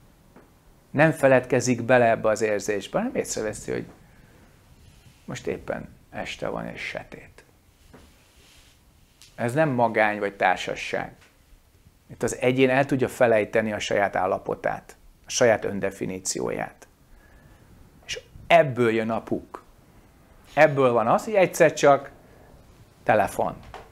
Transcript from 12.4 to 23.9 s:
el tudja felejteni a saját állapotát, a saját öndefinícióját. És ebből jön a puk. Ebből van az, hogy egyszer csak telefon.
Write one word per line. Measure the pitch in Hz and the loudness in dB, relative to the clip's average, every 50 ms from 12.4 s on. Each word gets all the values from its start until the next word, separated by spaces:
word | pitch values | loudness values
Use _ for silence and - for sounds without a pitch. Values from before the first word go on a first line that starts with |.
| 127 127 131 131 131 127 | -2 0 2 2 2 2
el | 127 135 139 | 2 2 0
tudja | 139 147 127 123 | 0 0 -2 -2
felejteni | - - - 123 117 113 107 101 - - 110 110 110 104 | -2 0 0 2 4 4 2 0 0 0 -2 0 -2 -4
a | 98 | -6
saját | - - - 101 101 95 - | -4 -2 0 0 0 0 0
állapotát, | 92 92 95 98 95 - - - - - 52 50 - - - - _ _ - - _ _ | -2 -2 -2 -2 -4 -4 -6 -8 -4 -4 -6 -6 -6 -12 -18 -20 _ _ -20 -20 _ _
a | - | -6
saját | - - 127 117 107 101 - | -2 2 4 4 4 2 0
öndefinícióját. | 98 101 95 95 95 95 - - - 92 95 - - - - 62 58 57 53 53 - - - - _ _ _ _ _ - - _ _ - - - - - - - - - - - - _ - - | -4 -6 -4 -6 -6 -6 -6 -8 -8 -8 -8 -8 -8 -6 -4 -4 -4 -4 -6 -8 -8 -10 -18 -20 _ _ _ _ _ -20 -20 _ _ -20 -20 -20 -20 -20 -20 -20 -20 -20 -20 -20 -20 _ -20 -14
És | - - - - _ - - - | -14 -14 -14 -14 _ -20 -8 0
ebből | - 170 165 156 139 117 120 120 113 | 4 6 6 6 4 2 0 2 2
jön | 110 110 110 113 | 2 0 0 -2
a | 113 104 | -4 -6
puk. | - - 107 82 - - - - - _ - _ _ _ _ - _ _ _ _ _ _ _ - - - - | -4 -6 -6 -6 -8 -10 -18 -20 -20 _ -20 _ _ _ _ -20 _ _ _ _ _ _ _ -20 -18 -4 2
Ebből | 143 156 151 139 139 131 123 | 4 4 4 4 4 2 2
van | 120 117 110 | 4 2 2
az, | 120 170 208 - | 2 0 0 0
hogy | 226 214 | 0 2
egyszer | 190 180 170 - - 165 147 - | 2 2 2 4 4 4 4 4
csak | - 160 143 139 127 - - - - - - - - - - - - - - - - - _ _ _ - | 4 4 4 4 4 2 -8 -20 -20 -20 -20 -20 -20 -20 -20 -20 -20 -20 -20 -20 -20 -20 _ _ _ -2
telefon. | - 113 104 95 92 - - 110 82 - - - - - - - - | 0 2 2 2 0 -2 -4 -4 -4 -6 -12 -18 -20 -20 -20 -20 -20